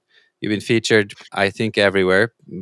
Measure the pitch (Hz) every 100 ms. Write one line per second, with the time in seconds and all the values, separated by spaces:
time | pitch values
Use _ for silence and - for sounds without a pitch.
0 | _ _ _ _ 101 104 - 117 - 110
1 | 101 - - - 98 - 110 - 101 98
2 | 92 92 117 _ - 175